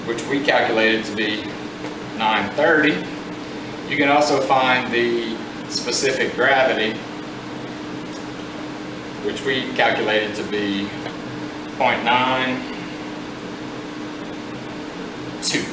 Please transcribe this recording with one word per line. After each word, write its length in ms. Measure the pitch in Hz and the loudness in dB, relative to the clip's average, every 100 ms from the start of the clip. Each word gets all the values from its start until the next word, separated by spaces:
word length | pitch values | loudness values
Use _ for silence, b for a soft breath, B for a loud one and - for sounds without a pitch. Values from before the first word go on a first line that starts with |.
which 220 | - 113 - | -2 -4 0
we 180 | 143 | 2
calculated 600 | 151 123 117 110 113 110 | 4 4 4 6 6 4
to 100 | 107 | 0
be 300 | 104 107 107 - - - - - - - 107 | -2 0 -2 -4 -8 -8 -8 -8 -8 -8 0
nine 320 | 110 107 98 | 2 2 2
thirty. 500 | - 156 151 147 - - - - - - - - - - | 4 6 8 6 2 -2 -8 -8 -10 -8 -8 -8 -8 -4
You 80 | 143 | 2
can 120 | 143 | 6
also 320 | 143 147 139 | 6 6 4
find 520 | 131 135 127 127 120 | 6 6 6 4 4
the 440 | 120 120 117 113 113 - - - | 4 4 2 0 -4 -6 -8 -4
specific 680 | - 123 120 135 131 104 | -4 0 2 2 2 0
gravity, 640 | - 127 135 131 107 110 - - - - - - - - - - - - - - - - - - - - - - - | 2 4 6 6 4 0 -2 -6 -8 -8 -10 -8 -8 -8 -8 -8 -8 -8 -8 -8 -8 -8 -8 -8 -8 -8 -8 -8 -6
which 200 | 104 - | -4 -2
we 280 | 135 131 123 | -2 0 -2
calculated 600 | - 117 110 107 107 107 | 2 2 4 2 2 0
to 80 | 101 98 | -4 -2
be 380 | 104 101 98 101 - - - - - - - - - | 0 0 0 -2 -4 -8 -8 -8 -8 -8 -8 -10 2
point 260 | 123 113 | 2 4
nine 580 | - 127 127 131 127 - - - - - - - - - - - - - - - - - - - - - - - - - - - 62 - | 4 4 4 2 0 -2 -4 -6 -8 -8 -8 -8 -8 -8 -8 -8 -8 -8 -8 -8 -8 -8 -8 -8 -8 -8 -8 -8 -8 -8 -8 -8 -8 -4
two. 240 | - - - | -2 -2 -2